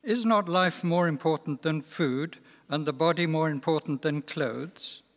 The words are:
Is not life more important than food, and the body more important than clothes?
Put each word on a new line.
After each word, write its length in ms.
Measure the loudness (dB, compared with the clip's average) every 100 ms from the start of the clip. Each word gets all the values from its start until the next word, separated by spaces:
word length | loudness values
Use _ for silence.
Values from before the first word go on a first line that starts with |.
Is 240 | 0 0 4
not 240 | 2 4
life 340 | 2 2 2
more 240 | 0 2 2
important 540 | 2 0 0 -2 -4
than 220 | -2 -2
food, 560 | -6 -2 0 0 -4 -10 -20 -20 _
and 200 | -4 -2
the 40 |
body 360 | 2 2 2 0
more 240 | 2 0
important 500 | 0 0 0 0 -2
than 220 | -2 -2
clothes? 800 | -6 -4 -4 -4 -10 -12 -14 -14 _